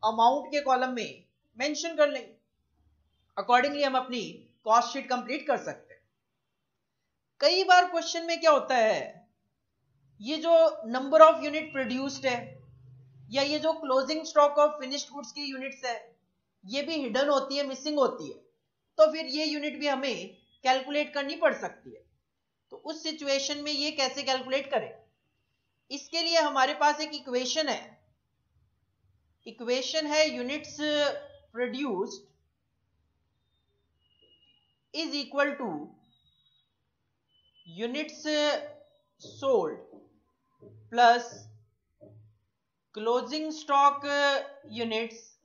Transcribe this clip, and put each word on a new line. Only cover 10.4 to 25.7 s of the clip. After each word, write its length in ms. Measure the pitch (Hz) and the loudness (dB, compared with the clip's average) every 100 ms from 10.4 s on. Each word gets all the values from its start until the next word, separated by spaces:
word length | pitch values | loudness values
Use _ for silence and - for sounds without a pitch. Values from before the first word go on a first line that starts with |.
| 330 330 330 302 226 | 4 6 6 2 -4
number 320 | 254 277 311 | -4 6 10
of 200 | 320 330 | 10 10
unit 220 | 294 302 311 | 0 -6 -6
produced 540 | 277 240 254 277 - 269 | -6 -4 -4 -4 -4 -4
है 120 | 240 - - - - - - - - - | -4 -6 -18 -20 -20 -20 -20 -20 -20 -6
या 100 | 254 | -2
ये 140 | 285 302 | 0 0
जो 120 | 311 320 | 0 -2
closing 420 | 294 262 269 311 311 | 0 0 0 -4 -2
stock 320 | 302 294 294 | 2 2 4
of 180 | 302 294 | 2 0
finished 280 | 262 285 - 269 | -8 -10 -10 -14
goods 160 | 285 | -14
की 140 | 285 285 | -12 -10
यूनिट्स 400 | 262 269 269 254 | -10 -12 -10 -8
है, 100 | 220 - _ _ _ _ _ | -8 -12 _ _ _ _ _
ये 180 | 190 269 | -8 -6
भी 140 | 285 320 | -4 -4
हिडन 340 | 254 240 285 | -2 0 2
होती 280 | 277 277 277 | 2 0 -4
है, 80 | 277 | -6
मिसिंग 300 | 262 311 294 | -6 -4 0
होती 280 | 247 - 143 | 0 -2 -12
है, 100 | - _ _ _ _ _ - | -16 _ _ _ _ _ 4
तो 140 | 311 | 4
फिर 140 | 311 320 | 4 -6
ये 180 | 285 311 | -2 -2
यूनिट 340 | 294 294 254 | -2 -6 -4
भी 80 | 285 | -2
हमें 500 | 262 277 185 190 - _ _ 254 | -2 -2 -6 -10 -16 _ _ 0
कैलकुलेट 480 | 262 262 294 294 | 0 0 -4 -2
करनी 220 | 285 277 330 | -4 -6 0
पड़ 160 | 311 226 | 0 0
सकती 360 | 196 - 131 | -6 -12 -20
है। 120 | - _ _ _ _ _ _ _ | -20 _ _ _ _ _ _ _
तो 60 | - | -16
उस 240 | 294 320 | -12 -10
सिचुएशन 540 | 320 311 277 277 277 294 | -8 -6 -2 -2 -2 -6
में 80 | 294 | -6
ये 200 | 285 294 | -4 -4
कैसे 300 | 302 262 269 | -2 -4 -2
कैलकुलेट 460 | 269 262 254 269 277 | -2 -2 -2 -4 -2
करें? 220 | 247 - - _ _ _ _ _ _ _ | -4 -4 -14 _ _ _ _ _ _ _